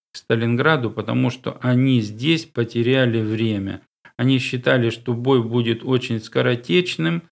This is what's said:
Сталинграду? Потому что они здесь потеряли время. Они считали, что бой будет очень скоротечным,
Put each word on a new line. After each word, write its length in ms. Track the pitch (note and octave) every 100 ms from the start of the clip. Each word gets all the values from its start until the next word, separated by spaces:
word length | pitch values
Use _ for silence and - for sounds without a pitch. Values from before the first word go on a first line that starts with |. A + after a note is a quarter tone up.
| _
Сталинграду? 760 | - - A#2 A#2 A#2+ C#3+ D#3 A2+
Потому 400 | A2+ G#2+ B2 B2+
что 260 | - - -
они 400 | B2+ B2 C3 B2+
здесь 440 | G#2 G#2+ C#3+ D#3+ -
потеряли 760 | - A#2 A#2+ A#2 C3 B2 A2+
время. 600 | G#2+ A2 A2+ G#2 G2 F#2+ _ _ - -
Они 240 | B2 C3
считали, 500 | - B2+ C#3 C3 A#2
что 240 | A2+ -
бой 280 | A#2 B2+ C3
будет 420 | A2+ A#2+ A#2 A2+
очень 360 | C3 B2+ - A2+
скоротечным, 1040 | - C3 B2+ A#2+ - F3+ F3+ - D#3+ E3+ -